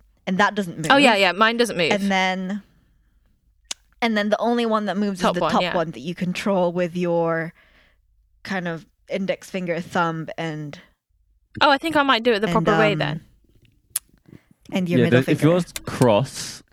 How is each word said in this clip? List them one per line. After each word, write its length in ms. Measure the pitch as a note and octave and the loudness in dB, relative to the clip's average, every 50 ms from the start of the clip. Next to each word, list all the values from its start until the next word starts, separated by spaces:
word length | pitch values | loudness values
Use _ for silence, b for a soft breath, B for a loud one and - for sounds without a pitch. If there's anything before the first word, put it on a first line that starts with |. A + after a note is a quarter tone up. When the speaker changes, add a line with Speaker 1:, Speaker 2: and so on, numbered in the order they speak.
| _ _ _ _ _ - | _ _ _ _ _ -4
Speaker 1:
And 100 | F#3+ F#3 | 0 2
that 160 | G3+ G3 G3+ | 2 2 2
doesn't 240 | G#3 G3+ E3+ - - | -2 -4 -6 -6 -6
move. 80 | D#3 - | 0 4
Speaker 2:
Oh, 60 | C4+ | 4
yeah, 180 | C#4 C#4+ B3+ A3 | 6 6 6 6
yeah, 180 | G3 G3 F3+ F3 | 6 4 2 4
mine 240 | F#3 A3 A3 A#3 A#3 | 4 2 2 4 2
doesn't 180 | A#3+ G#3 E3+ | 0 0 0
move. 160 | F3 E3+ D3 - | 0 0 0 0
Speaker 1:
And 180 | G3+ G3 G3 | 0 0 0
then, 520 | G3 F#3+ F#3 F#3 F#3 F#3 F#3 F#3 G3+ G3+ - _ _ _ _ _ _ _ _ _ _ _ _ _ _ _ _ _ _ _ _ _ - _ _ _ _ _ | 0 2 2 0 0 -2 -4 -6 -6 -8 -10 _ _ _ _ _ _ _ _ _ _ _ _ _ _ _ _ _ _ _ _ _ -20 _ _ _ _ _
and 160 | - A#3 A3 | -4 -2 -2
then 140 | G#3 G#3 G#3+ | -2 0 0
the 80 | G#3 - | 0 0
only 240 | - A3+ A#3+ A#3+ A#3 | 0 0 0 0 0
one 200 | A3+ G#3+ G#3+ G#3 | 0 -2 -2 -2
that 100 | G3+ E3+ | -2 -2
moves 240 | G3 G#3 G3+ G3 E3+ | -2 -2 -2 -2 -2
Speaker 2:
Top 160 | G#3 A3 E3+ | -2 0 0
Speaker 1:
is 40 | F3+ | 0
the 0 | F3 | 0
Speaker 2:
one, 100 | D#3 E3 | 0 0
Speaker 1:
top 100 | G#3 F3 | 0 0
Speaker 2:
yeah. 140 | F3+ - | 0 0
Speaker 1:
one 140 | F3 E3 D#3 | -2 -2 -4
that 100 | - A#2 | -6 -8
you 140 | B2+ E3 E3+ | -10 -10 -8
control 580 | - F#3+ F3 F3 - - G#3+ G3 F3+ F3+ F3 E3+ | -6 -6 -4 -4 -4 -2 -2 0 0 0 0 0
with 240 | F3+ F3+ E3+ E3 | -2 -4 -4 -2
your 560 | F3+ F3 F3 E3+ E3+ E3+ E3 E3 E3 D#3+ E3 b b b b b b b b b b _ _ _ _ _ _ _ _ - | -4 -2 0 0 0 0 0 -2 -2 -4 -6 b b b b b b b b b b _ _ _ _ _ _ _ _ -10
kind 220 | - G3 F#3+ F3 | -8 -6 -6 -4
of 200 | F3 E3 D#3+ - _ _ _ _ - | -6 -8 -8 -12 _ _ _ _ -8
index 400 | - G3 G3 F#3 F3 - - - | -6 -4 -4 -4 -4 -6 -8 -10
finger, 280 | - F#3+ F3+ E3+ E3+ D#3+ | -10 -8 -4 -4 -4 -4
thumb, 480 | E3+ - - F#3+ E3+ E3 E3 D#3+ D#3+ - - - | -6 -4 -2 0 0 0 -2 -4 -8 -8 -8 -8
and 420 | E3 E3 D#3 D3+ D3+ D3 C#3+ F3 - _ _ _ _ _ _ _ _ _ _ _ _ _ - - - | -8 -8 -8 -8 -10 -12 -14 -16 -20 _ _ _ _ _ _ _ _ _ _ _ _ _ -4 0 2
Speaker 2:
Oh, 80 | D4 | 2
I 80 | C#4 C#4 | 2 2
think 180 | - E4 D#4 | 0 0 0
I 60 | D4+ C#4+ | 2 2
might 200 | C#4 C4 A3 A3+ | 2 2 2 2
do 100 | B3 A3+ | 2 2
it 60 | G3+ | 2
the 80 | G#3+ G#3 | 0 0
Speaker 1:
and, 40 | F3 | 0
Speaker 2:
proper 260 | A3+ E3 - - D#3+ | 0 2 2 4 4
way 140 | D#3+ D#3 D#3 | 4 2 2
Speaker 1:
um, 60 | D3+ | 0
Speaker 2:
then. 260 | - - D#3 D#3+ - _ _ _ _ _ _ _ _ _ _ _ _ _ _ - - _ _ _ _ B B B B B _ _ _ - - | -2 -4 -4 -6 -10 _ _ _ _ _ _ _ _ _ _ _ _ _ _ -12 -12 _ _ _ _ B B B B B _ _ _ -8 -6
Speaker 1:
and 160 | G3 F#3 E3+ | -4 -4 0
your 80 | E3+ B2+ | 2 2
Speaker 3:
Yeah, 60 | A#2 | 4
Speaker 1:
middle 160 | A2+ A#2+ B2+ C3 | 4 4 4 4
Speaker 3:
the, 80 | - | 2
if 80 | D#3+ C3 | 0 2
Speaker 1:
finger. 160 | C#3+ D3+ E3+ | 2 2 2
Speaker 3:
yours 180 | F3+ F3 - - - - | 2 0 -4 -8 -12 -12
cross 760 | - - - C3 B2 G#2 G2+ C3 - - - - - - - - _ | -10 0 2 4 4 6 4 2 0 -4 -10 -12 -12 -14 -16 -20 _